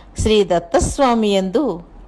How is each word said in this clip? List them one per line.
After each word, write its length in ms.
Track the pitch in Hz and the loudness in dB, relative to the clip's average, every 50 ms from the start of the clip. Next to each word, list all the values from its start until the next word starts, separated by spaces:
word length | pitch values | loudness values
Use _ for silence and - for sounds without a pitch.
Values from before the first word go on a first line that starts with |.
| - - - - | -20 -12 -8 -4
శ్రీ 240 | - 220 220 208 196 | 0 2 2 2 2
దత్తస్వామి 840 | 170 180 170 - - - 359 349 - - 285 277 247 233 226 214 208 | 2 0 -2 0 0 -2 -2 -2 -2 0 0 2 2 2 2 0 0
యందు 540 | 202 190 190 190 180 294 302 233 165 175 - - - - - | 0 0 0 0 -2 -2 -2 -2 -4 -6 -10 -18 -20 -14 -4